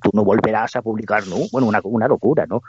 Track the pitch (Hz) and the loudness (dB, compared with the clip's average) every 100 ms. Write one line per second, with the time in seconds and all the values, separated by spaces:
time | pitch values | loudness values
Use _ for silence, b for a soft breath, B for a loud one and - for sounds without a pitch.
0 | - 104 - 110 110 107 - 123 110 107 | 0 2 4 2 2 0 -2 -4 -6 -6
1 | 104 107 95 90 160 131 120 104 95 117 | -2 -4 -2 -4 -4 0 0 0 0 0
2 | 120 117 113 156 80 110 | 2 2 2 0 0 -4